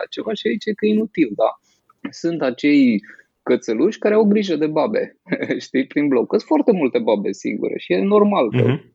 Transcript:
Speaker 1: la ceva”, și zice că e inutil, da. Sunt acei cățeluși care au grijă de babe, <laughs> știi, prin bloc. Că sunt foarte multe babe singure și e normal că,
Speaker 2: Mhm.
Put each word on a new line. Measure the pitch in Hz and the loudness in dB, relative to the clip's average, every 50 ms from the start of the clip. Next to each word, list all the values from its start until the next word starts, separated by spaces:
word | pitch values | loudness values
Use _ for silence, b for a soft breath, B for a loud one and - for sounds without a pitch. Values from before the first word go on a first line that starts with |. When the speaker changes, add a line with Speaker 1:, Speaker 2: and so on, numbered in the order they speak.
Speaker 1:
la | - - | -6 -6
ceva”, | - 202 - 214 220 | -10 -10 -8 -8 -8
și | 202 - 220 | -4 -4 -4
zice | 233 208 - 214 202 | -4 -4 -4 -6 -6
că | - - | -2 0
e | 214 | 0
inutil, | 214 214 220 214 - - 151 110 101 | 2 2 0 -2 0 0 0 0 0
da. | 110 110 - - _ _ _ _ _ _ _ _ _ - - | 0 0 0 0 _ _ _ _ _ _ _ _ _ -14 -14
Sunt | - - - 170 170 156 147 | -14 -6 -6 -4 -4 -2 -2
acei | 127 120 - - 147 147 143 135 123 113 101 B B B B B B B _ - | -4 -4 -2 0 2 4 6 6 4 4 2 B B B B B B B _ -2
cățeluși | - 123 - - - 110 117 143 208 220 - | -2 -2 -2 0 -4 -2 0 0 0 0 0
care | - 214 208 | -2 0 2
au | 214 226 | 4 4
grijă | 202 202 220 202 190 165 | 4 4 2 2 -2 -2
de | 147 156 | -2 -2
babe, | 151 156 156 139 - 110 - - - _ _ _ - - | -2 0 0 -2 0 -2 -2 -4 -4 _ _ _ -8 -6
<laughs> | - - - 127 127 - | -6 -4 -6 -6 -6 -8
știi, | - - 139 135 | -4 -2 -2 -2
prin | - - 147 147 147 | -2 -2 -2 0 0
bloc. | 131 117 110 - | 2 0 0 0
Că | - | -2
sunt | 220 - - | -4 -2 0
foarte | 311 302 - - 214 | 0 0 2 2 2
multe | 180 147 123 - 127 | 2 2 0 0 0
babe | 113 117 110 101 95 95 98 | 0 2 0 0 0 -4 -6
singure | - - 117 110 - - - - - | -6 -6 -6 -6 -4 -6 -6 -6 -6
și | - - 175 | -4 -4 -2
e | 190 196 | 0 0
normal | 196 208 208 208 208 202 180 135 107 | 2 4 4 4 4 2 0 0 0
că, | 101 123 117 | 2 2 2
Speaker 2:
Mhm. | 117 127 - - - _ | 2 0 -2 -6 -14 _